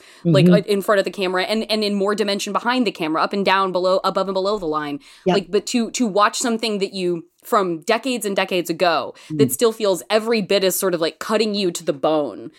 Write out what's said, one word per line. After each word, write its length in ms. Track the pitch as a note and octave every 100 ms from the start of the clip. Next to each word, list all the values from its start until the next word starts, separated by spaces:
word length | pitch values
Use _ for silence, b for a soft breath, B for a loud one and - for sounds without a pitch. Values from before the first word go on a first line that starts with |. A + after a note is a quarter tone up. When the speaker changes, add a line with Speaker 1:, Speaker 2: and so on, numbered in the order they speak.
| b b
Speaker 1:
like, 220 | E3+ D3 F3
Speaker 2:
Mm-hmm. 80 |
Speaker 1:
uh, 40 | F3
in 220 | G3 G3+
front 200 | G#3 G3+
of 40 |
the 60 | F#3+
camera 320 | F3+ F#3 F#3
and, 260 | F#3 A3 -
and 120 | G#3+
in 100 | G3+
more 200 | G3+ G3
dimension 380 | G#3 G#3 G3+ -
behind 340 | F#3+ A#3 B3+ G3+
the 60 |
camera, 280 | - D#3 D#3
up 120 | F#3
and 120 | G3+
down, 280 | F#3 F#3+ F#3+
below, 280 | F3+ F#3 F#3
above 240 | F#3+ F#3+ F#3+
and 60 |
below 240 | F#3+ F#3+ G#3+
the 60 |
line. 360 | E3 D3+ D3 C#3+ b b F#3
Speaker 2:
Yep. 80 |
Speaker 1:
Like, 160 | F#3+ F3
but 160 | G3 -
to, 240 | B3 G#3+
to 160 | - A#3
watch 320 | F#3 G#3+ -
something 400 | B3+ A3 A3+ G#3
that 160 | G3
you, 320 | G3 F3+ E3 - _
from 380 | - A3 F#3 E3
decades 440 | - A3+ C4 A#3+
and 120 | G3+ F#3+
decades 340 | F#3+ F3+ D#3
ago, 440 | D#3+ F3+ D3+ G#2 - B
Speaker 2:
Mm. 100 | D3+
Speaker 1:
that 120 | C3+
still 220 | - A#3
feels 320 | A3 G3+ F3 -
every 320 | A3 A3 A3+
bit 220 | F#3 G3
as 140 | F#3 F3
sort 180 | F#3+
of, 60 | E3+
like, 180 | D#3+ -
cutting 380 | - A3 G#3+ G3+
you 160 | F3+
to 120 | E3+
the 80 | E3+
bone 600 | C#3+ D#3 D#3 C#3 F#2 A2+